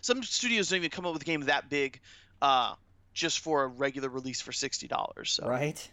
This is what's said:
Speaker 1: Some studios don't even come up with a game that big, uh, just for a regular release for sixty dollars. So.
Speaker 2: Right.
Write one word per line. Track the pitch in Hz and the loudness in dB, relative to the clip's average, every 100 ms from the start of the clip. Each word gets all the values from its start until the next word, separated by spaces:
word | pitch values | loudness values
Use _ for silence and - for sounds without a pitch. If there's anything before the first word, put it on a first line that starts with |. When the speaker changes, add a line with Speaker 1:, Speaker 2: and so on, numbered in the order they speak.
Speaker 1:
Some | - 247 | -2 0
studios | 233 - 240 226 180 | 0 -2 2 2 2
don't | 185 | 2
even | 165 | 0
come | - 180 | -2 -4
up | |
with | 160 | -2
a | |
game | 143 156 | -2 0
that | 139 143 - | 2 0 2
big, | 143 135 - - - - - | 0 0 -2 -18 -20 -20 0
uh, | 143 131 113 - _ - - | 4 6 4 -2 _ -20 -12
just | - 165 - | -4 -2 -2
for | 160 151 | 0 2
a | 135 | 2
regular | 123 139 135 135 | 0 -2 0 -4
release | 127 131 123 | -4 -6 -6
for | - | -6
sixty | 123 139 - - | -4 -4 -4 -2
dollars. | - - - - | -2 -2 -4 -2
So. | - - | -2 0
Speaker 2:
Right. | 123 147 160 - | 0 -2 -4 -12